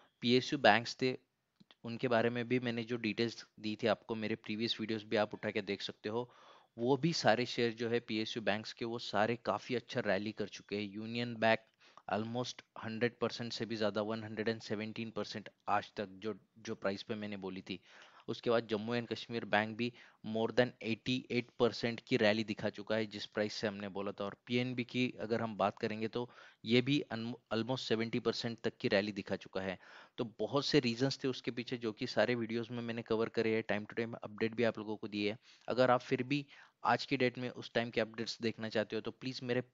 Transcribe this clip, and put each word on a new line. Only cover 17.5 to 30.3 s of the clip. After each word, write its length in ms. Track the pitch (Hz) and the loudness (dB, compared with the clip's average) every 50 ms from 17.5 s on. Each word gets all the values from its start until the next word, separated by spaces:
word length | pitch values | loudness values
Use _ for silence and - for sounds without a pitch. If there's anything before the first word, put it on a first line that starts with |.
| 92 95 92 | -8 -8 -8
थी। 180 | - 98 87 - - - - - - - - - - | -8 -8 -10 -10 -14 -20 -20 -20 -20 -20 -12 -10 -8
उसके 220 | 117 - - 123 | -8 -4 0 2
बाद 160 | 117 117 117 110 | 2 2 2 2
जम्मू 260 | 113 104 107 113 120 | -2 -2 -2 -2 -2
एंड 120 | 120 120 110 | -2 -2 -2
कश्मीर 360 | 113 - - - 120 117 110 | -4 -6 -6 -6 -6 -6 0
बैंक 320 | 104 101 104 107 110 110 | 2 4 4 4 2 0
भी 160 | 104 120 120 117 - - - - _ - | -2 -2 -4 -4 -6 -14 -20 -20 _ -8
more 220 | 107 110 113 113 113 | -4 0 0 0 4
than 180 | 113 117 123 123 127 - - | 6 4 4 4 2 -2 -4
eighty 280 | 110 113 107 - - 127 127 - - 113 | -4 -4 -2 0 0 0 0 0 -2 -2
eight 160 | 120 120 - _ - | -2 -2 -2 _ 2
percent 400 | 123 117 107 - - 120 117 113 - | 4 4 4 2 -2 -2 -4 -4 -2
की 100 | - 131 | 0 2
रैली 280 | 123 113 104 104 113 110 | 4 6 6 6 4 2
दिखा 240 | 104 104 - - 104 | 0 -2 -2 -2 -4
चुका 260 | - - 104 - 110 | -4 -6 -4 -2 0
है 100 | 110 110 | 0 0
जिस 200 | 107 104 104 101 | -2 -4 -8 -10
प्राइस 280 | - - 110 107 107 - | -6 -2 -2 -2 -2 -2
से 120 | - - | -2 -2
हमने 220 | 110 98 98 104 101 | -2 -2 -2 -6 -6
बोला 240 | 90 98 98 101 98 | -6 -6 -6 -6 -6
था। 120 | - 101 | -6 -6
और 120 | 101 - - _ | -6 -8 -8 _
पीएनबी 380 | - 120 120 123 127 127 123 120 | -2 0 0 0 0 -2 -4 -4
की 240 | - - 123 127 123 - - | -2 0 0 0 0 0 -4
अगर 200 | 98 107 117 113 | -4 -2 0 0
हम 160 | 113 113 107 | 0 -2 0
बात 220 | 95 98 101 - - | 2 2 2 2 0
करेंगे 300 | - 113 110 110 113 110 | -2 -4 -2 -4 -4 -4
तो 200 | - 120 123 120 - - - - - _ - | -4 -4 -6 -6 -8 -16 -20 -20 -20 _ 0
ये 160 | 110 113 123 123 | 4 4 4 6
भी 200 | 127 143 147 - - 113 | 4 2 2 0 -2 -4
un-, 220 | 113 113 117 123 - _ - 107 | -6 -4 -6 -6 -8 _ -4 -2
almost 240 | 113 113 113 131 123 | -2 0 0 -2 -4
सेवेंटी 420 | - - 117 110 113 113 110 120 | -2 0 0 0 0 0 -2 0
परसेंट 380 | 107 113 110 - - 120 117 - - | 0 0 0 0 -2 -6 -6 -4 -4
तक 120 | 113 - - | -6 -4 -2
की 80 | - 120 | 0 2
रैली 240 | 110 98 101 104 101 | 4 4 2 2 -2
दिखा 240 | 98 95 - 98 | -6 -4 -4 -4
चुका 240 | 92 - - - 95 | -6 -6 -6 -8 -6
है। 180 | 95 95 90 - - - - - - - _ - | -4 -4 -6 -6 -10 -16 -20 -20 -20 -14 _ -8
तो 60 | 127 117 | -8 -6